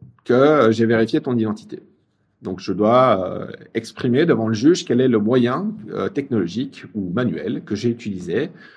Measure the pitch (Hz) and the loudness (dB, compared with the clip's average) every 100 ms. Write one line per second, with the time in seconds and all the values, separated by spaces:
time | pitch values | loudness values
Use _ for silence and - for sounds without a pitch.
0 | - _ - 123 143 151 113 110 113 113 | -20 _ 0 4 6 6 4 4 2 2
1 | 113 156 143 120 110 107 - - - _ | 2 -2 -2 -2 -2 -4 -10 -18 -18 _
2 | _ _ _ _ - 90 - 92 104 123 | _ _ _ _ -10 -8 -6 0 4 6
3 | 127 95 92 95 - - - - - - | 4 2 -2 -8 -10 -14 -10 -8 -8 -4
4 | 127 123 170 113 113 107 143 175 - 120 | 0 2 2 2 0 2 4 2 2 2
5 | 127 113 107 131 117 143 208 214 - 95 | 2 2 2 2 2 0 -6 -8 -10 -6
6 | 95 143 139 113 85 104 139 - - 104 | -4 -4 -4 -2 -2 -4 -8 -12 -12 -8
7 | 90 101 120 78 78 143 - 104 120 117 | -6 -2 -2 -4 -6 -8 -6 -4 -2 -4
8 | 104 92 87 110 160 - - | -6 -8 -6 -4 -6 -10 -20